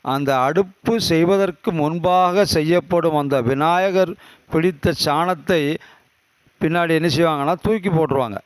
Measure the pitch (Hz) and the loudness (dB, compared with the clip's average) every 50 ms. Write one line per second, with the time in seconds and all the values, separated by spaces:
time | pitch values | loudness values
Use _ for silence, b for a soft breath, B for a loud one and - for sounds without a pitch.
0 | _ 135 131 139 143 139 135 131 127 135 156 180 196 185 - _ _ - 226 226 | _ -4 -4 -2 0 0 0 0 0 0 0 0 -2 -2 -6 _ _ -2 -2 -2
1 | - - 170 160 165 170 196 196 196 180 165 _ _ - 180 160 147 151 160 175 | 0 0 0 2 2 2 2 2 0 -2 -4 _ _ -4 -2 -2 -2 -2 -2 -2
2 | 165 180 180 185 185 180 180 196 208 180 - 165 151 156 170 175 175 180 180 170 | 0 2 2 4 2 2 2 2 0 2 2 0 2 2 0 0 0 0 -2 0
3 | 160 165 156 147 143 143 139 135 120 117 135 135 147 160 175 180 185 196 185 190 | 0 2 0 0 -2 0 -2 0 0 0 0 0 0 0 2 2 0 0 2 0
4 | 185 170 - B B B B B B B - 160 160 185 175 139 - 180 165 - | 0 0 -2 B B B B B B B -2 0 0 0 -2 0 -2 -2 -2 0
5 | - 151 143 151 170 180 185 156 139 - 190 165 147 143 156 - B B B B | -2 -2 0 0 0 -2 -2 -4 -2 0 0 0 0 0 -4 -6 B B B B
6 | B B B _ _ _ _ _ _ _ _ _ - 160 165 175 170 165 165 160 | B B B _ _ _ _ _ _ _ _ _ -4 -2 0 0 0 2 0 0
7 | 156 175 127 143 170 165 156 143 139 147 - - - 208 220 220 175 196 175 160 | 2 0 2 2 2 2 0 0 -2 -2 -2 -2 -2 -2 -2 -2 -2 0 0 0
8 | 160 139 135 139 127 113 101 101 - | 0 0 0 -2 -2 -4 -6 -10 -12